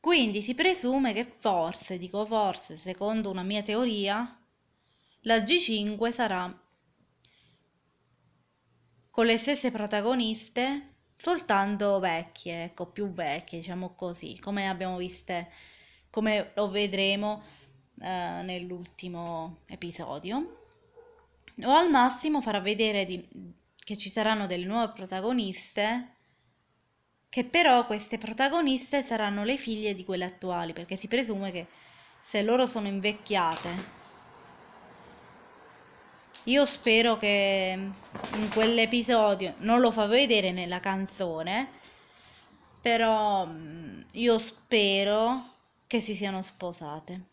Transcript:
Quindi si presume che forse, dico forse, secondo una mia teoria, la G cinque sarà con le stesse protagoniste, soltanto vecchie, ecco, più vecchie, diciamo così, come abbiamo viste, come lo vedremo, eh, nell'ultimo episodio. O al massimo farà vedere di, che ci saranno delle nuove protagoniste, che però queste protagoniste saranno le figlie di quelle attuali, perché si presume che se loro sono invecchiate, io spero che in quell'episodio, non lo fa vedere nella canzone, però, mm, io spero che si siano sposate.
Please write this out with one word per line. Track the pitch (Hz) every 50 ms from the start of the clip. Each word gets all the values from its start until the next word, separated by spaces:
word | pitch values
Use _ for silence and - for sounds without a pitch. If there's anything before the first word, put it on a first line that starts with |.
Quindi | - 320 349 320 247 220 202 208
si | 202 220 247
presume | 254 339 370 370 370 - 247 262 277 269 247
che | 208 208 247 - - _
forse, | - 233 190 175 160 165 190 - - - 190 180
dico | 175 180 175 202 214
forse, | 214 226 220 208 190 - - - - 160 160
secondo | - 180 185 - 196 208 220 220 214 196
una | 190 190
mia | 185 190 208 208
teoria, | 202 214 208 226 254 247 220 208 196 196 202 214 240 233 - _ _ _ _ _ _ _ _ _ _ _ _ _ _ _ _ _ _
la | 220 226 226
G | 202 202 330 359
cinque | 339 - 226 214 208 208 214 208 226 233
sarà | 233 - 240 214 196 180 180 185 185 - _ _ _ _ _ _ _ _ _ _ _ _ _ _ _ _ _ _ _ _ _ _ _ _ _ _ _ _ _ _ _ _ _ _ _ _ _ _ _ _ _ _ _ _ _ _ _ _ _ _
con | _ - 226
le | 233 226
stesse | 226 226 277 294 285 - 247
protagoniste, | 233 214 208 208 214 208 202 226 262 254 233 220 220 220 - - _ 240 247 262 277 285 285 - - _ _ _ _
soltanto | _ - 339 359 330 349 - 214 196 196 202 208 202 208 202 196 196
vecchie, | 185 180 165 165 170 - - - - 175 170 170 165
ecco, | 175 175 - 180
più | 170 - - 208 196
vecchie, | 175 175 170 147 143 160 - - - 170
diciamo | 170 185 180 180 185 180 180
così, | - 190 175 170 170 - 151 160 -
come | - 202 202 202 196 190
abbiamo | 190 175 185 185 185
viste, | 180 180 180 180 - - - 185 175 170 170 - - - - - - - - _ _ _ _
come | - 220 214 214 214 208 - - -
lo | - 208 202
vedremo, | 185 208 208 202 185 190 196 196 196 202 208 208 214 214 - - - - - - _ - _ _ _ -
eh, | - 180 185 180 175 170 175 175
nell'ultimo | 175 185 185 180 175 180 180 175 180 175 _ - - 180 175 170 170 170 170 165 160 165 170 - _
episodio. | _ - - - 170 170 - 165 - 135 147 - 180 220 269 320 359 - - - _ _ _ _ _ _ - - - - _ _ _ _ _ _ - _ -
O | - 240 269
al | 320 349 349
massimo | 294 262 247 262 254 - - 311 302 285
farà | 240 226 208 202
vedere | 180 202 214 202 226 214 208 202 190
di, | 180 185 175 175 - - 190 190 175 175 _ _ _ _
che | - - - 214 208
ci | - 196
saranno | - 226 214 214 220 214 202
delle | 185 180 175 180
nuove | 185 208 233 233 214 214
protagoniste, | - 190 185 190 190 190 226 254 247 214 190 185 - - - - - 208 214 226 247 247 - _ _ _ _ _ _ _ _ _ _ _ _ _ _ _ _ _ _ _ _ _ _ _ _
che | - 254 247
però | 247 - 339 349 302 247 247 240
queste | 240 214 208 208 - 233 226
protagoniste | 220 220 220 226 269 277 285 339 330 277 262 254 254 - - 277 254
saranno | 262 233 220 214 208 202 202 208
le | 220 269
figlie | 269 - 233 220 214 214 208 202
di | 180 185
quelle | - 190 180 180
attuali, | 180 180 - - 185 180 175 170 165
perché | 160 - 170 - 190
si | 190 -
presume | 202 233 254 262 226 214 196 196 196
che | 175 175 170 - - - - - - - - - - _
se | - - - 208
loro | 202 214 240 254 262
sono | 247 - 226 208 202
invecchiate, | 196 196 190 208 208 208 - - 208 190 175 165 165 165 - 175 175 185 185 - - - - - - - - - - - - - - - - - - - - - - - - - - - - - - - - - - - - - - - - - - - - - - - - - - - -
io | 233 247 277 285
spero | 277 - - - 240 220 226 233 233 226
che | 220 220 208 202 202 196 196 196 196 190 185 185 190 196 196 190 - - - - - - - -
in | 214 214 208
quell'episodio, | - 220 220 226 233 233 226 220 240 240 226 247 240 226 214 208 202 185 190 175 - -
non | - 214 226 247
lo | 254 233
fa | 220 220 208
vedere | 208 220 254 285 233 226 214 185 185
nella | 180 185 180 170 180 180
canzone, | - 196 190 190 190 190 - - 190 175 160 160 160 175 190 226 277 - - - - - - - - _ _ - - - - - - - - _ _ _ - -
però, | - 240 233 226 226 226 220 214 214 208 202 196 185
mm, | 165 165 156 160 151 156 165 160 139 95 80 - - -
io | - 233 240 226 220
spero | 226 - - - _ _ - 220 202 202 196 196 202 202 208 214 226 233 254 262 247 - - _ _ _ _ _ _
che | _ - 233
si | 220 220 214
siano | 180 202 196 190 190
sposate. | 190 - - _ 185 175 170 - 165 147 147 156 156 - 180 185 180 _